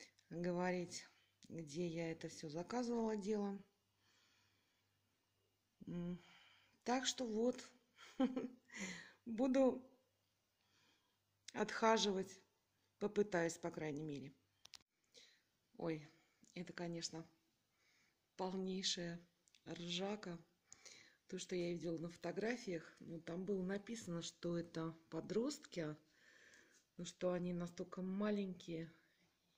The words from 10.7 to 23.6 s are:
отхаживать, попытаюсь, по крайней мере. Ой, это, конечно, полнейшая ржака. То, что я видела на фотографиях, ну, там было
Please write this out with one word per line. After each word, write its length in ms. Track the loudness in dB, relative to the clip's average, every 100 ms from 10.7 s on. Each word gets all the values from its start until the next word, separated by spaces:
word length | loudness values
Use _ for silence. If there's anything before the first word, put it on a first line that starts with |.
| _ _ _ _ _ _ _ -8
отхаживать, 880 | -2 0 6 8 8 6 2 0 -8 -20 _ _ _ _ -2
попытаюсь, 580 | 0 4 4 6 4 2
по 140 | -4
крайней 320 | -2 -2 -2
мере. 300 | -2 -4 -8 -12 _ _ -20 -20 _ _ _ -20 -20 -20 _ _ _ -4
Ой, 300 | -2 -2 -6 -20 _ _ -16
это, 200 | -12 -10
конечно, 520 | -6 -4 -2 -4 -6 -12 _ _ _ _ _ _ _ _ _ _ -4
полнейшая 840 | -2 0 0 2 2 0 -2 -6 -12 _ _ -18 -12
ржака. 680 | -8 -4 -2 0 -2 -6 -10 -12 _ _ -20 -20 -20 -20 _ -8
То, 120 | -6
что 160 | 0 0
я 160 | 2
видела 260 | 0 0 -2
на 120 | -2
фотографиях, 840 | -4 -4 0 0 0 0 -4 -4 -14
ну, 200 | -10 -8
там 260 | -6 -4 0
было 180 | 0